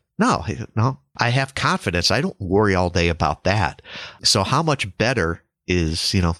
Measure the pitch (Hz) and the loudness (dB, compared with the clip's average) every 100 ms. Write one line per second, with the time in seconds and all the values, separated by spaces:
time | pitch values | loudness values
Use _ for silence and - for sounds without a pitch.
0 | _ - 240 123 80 101 113 110 120 135 | _ 0 0 0 -2 -8 -6 0 0 -2
1 | _ - 117 127 135 - 139 185 104 87 | _ -4 0 0 -2 -2 -2 0 -2 0
2 | - 110 185 - 90 98 104 90 90 87 | 0 0 -2 -4 0 2 4 2 2 2
3 | 85 80 78 73 90 107 85 - - - | 0 2 0 0 -2 0 -2 -4 -16 -16
4 | - - - 107 95 147 165 139 98 - | -16 -4 0 0 2 0 0 -2 -4 -2
5 | 113 120 82 85 _ _ - 90 82 82 | -2 0 -2 -4 _ _ -2 0 0 -2
6 | - 98 85 | -2 0 0